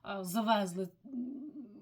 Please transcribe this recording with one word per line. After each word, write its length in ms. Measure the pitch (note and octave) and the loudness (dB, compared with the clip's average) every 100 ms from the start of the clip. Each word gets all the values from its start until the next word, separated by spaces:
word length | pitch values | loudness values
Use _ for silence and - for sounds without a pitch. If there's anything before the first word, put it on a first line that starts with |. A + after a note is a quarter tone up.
| - | -6
е, 180 | G3 | -4
завезли, 640 | F3+ G#3 A3 G#3+ F#3+ F3 F#3 - - | 0 2 6 6 4 0 -4 -6 -8
м, 440 | C4 B3+ C#4+ D4+ D4 A#3+ G#3 | -6 -4 -6 -8 -10 -12 -12